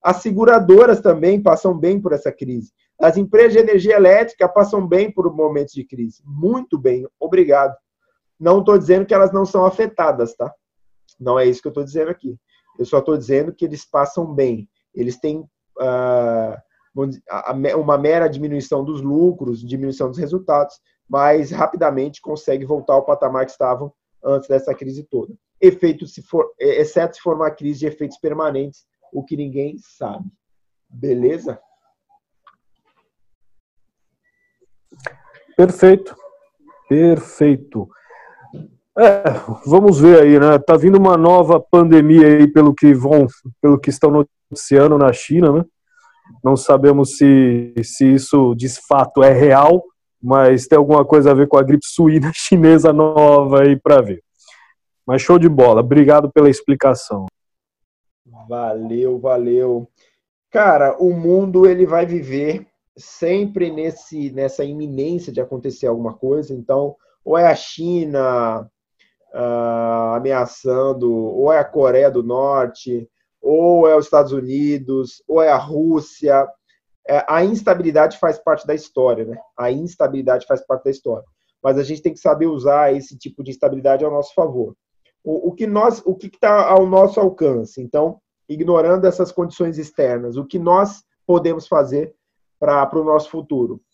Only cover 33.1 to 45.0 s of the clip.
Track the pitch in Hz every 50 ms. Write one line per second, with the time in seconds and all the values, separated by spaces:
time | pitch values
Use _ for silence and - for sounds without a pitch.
33.1 | _ _ _ _ _ _ _ _ _ _ _ _ _ _ _ _ _ _ _ _
34.1 | _ _ _ _ _ _ _ _ _ _ _ _ _ _ _ _ _ _ - -
35.1 | - _ _ _ _ _ _ _ _ - 180 185 180 - 185 190 190 190 - -
36.1 | - _ - - _ _ _ _ _ _ _ _ _ _ _ _ 135 151 165 170
37.1 | 165 147 - - - - 151 147 139 131 - _ - 110 98 _ _ _ _ _
38.1 | - - _ _ _ _ _ _ - - - - _ _ _ _ _ 190 226 214
39.1 | 202 196 196 156 123 - - - 110 - - 139 151 190 208 202 180 139 147 175
40.1 | 175 160 147 147 147 143 143 151 151 143 143 - 165 156 151 185 196 196 190 190
41.1 | 180 165 165 175 180 180 170 151 170 160 - _ - 175 170 165 160 160 147 151
42.1 | 156 165 156 151 151 151 147 147 147 156 147 147 139 - 147 147 143 127 123 139
43.1 | 151 147 139 120 - _ _ 127 117 _ - 147 143 - - - - - - 151
44.1 | 143 147 147 _ _ _ _ _ - - - - 139 139 139 151 151 143